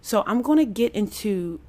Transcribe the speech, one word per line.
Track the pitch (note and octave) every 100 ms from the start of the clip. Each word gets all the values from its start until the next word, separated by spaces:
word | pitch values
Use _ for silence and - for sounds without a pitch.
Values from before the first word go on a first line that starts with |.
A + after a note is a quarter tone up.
So | - A3 -
I'm | A#3
gonna | C4 D4+ C#4
get | G3 A#3+
into | G#3+ G3+ - G#3+ F#3+ F3 E3+